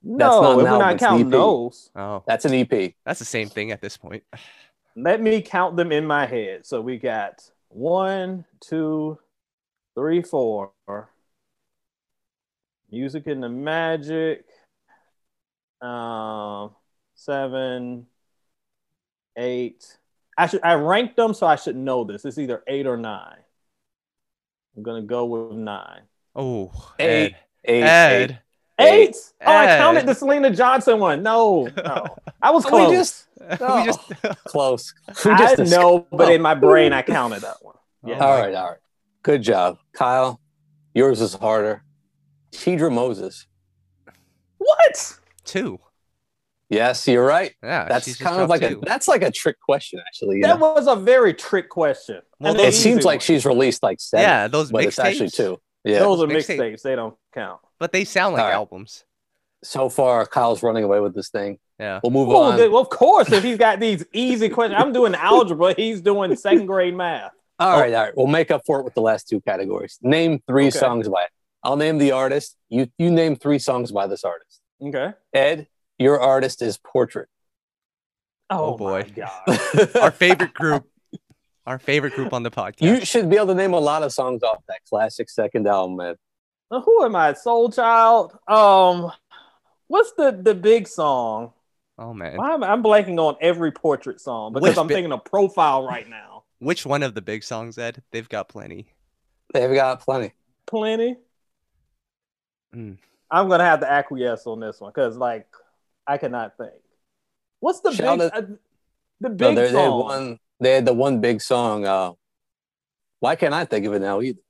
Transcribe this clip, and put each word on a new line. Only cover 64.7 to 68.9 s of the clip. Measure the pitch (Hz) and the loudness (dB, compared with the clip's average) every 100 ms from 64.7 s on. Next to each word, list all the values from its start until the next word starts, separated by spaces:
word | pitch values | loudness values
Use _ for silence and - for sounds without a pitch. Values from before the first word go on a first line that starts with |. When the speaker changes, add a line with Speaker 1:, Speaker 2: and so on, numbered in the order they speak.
| 196 | 0
Speaker 2:
I'm | 269 | 0
doing | 247 226 | 2 0
algebra. | 170 175 220 208 156 180 | 2 4 4 4 0 0
He's | - 220 208 | 0 -4 -2
doing | 180 202 190 185 | -2 0 0 -2
second | 202 202 190 | 2 2 2
grade | 190 180 | -2 -2
math. | 180 175 139 98 _ _ - | -2 -6 -6 -10 _ _ -2
Speaker 1:
All | 185 165 | 2 4
Speaker 3:
Oh. | |
Speaker 1:
right, | 123 | 2
all | 113 | 0
right. | 107 | -2
We'll | 139 131 | 0 0
make | 156 160 | 0 0
up | 143 | -4
for | - 139 | -2 -4
it | |
with | 127 | -4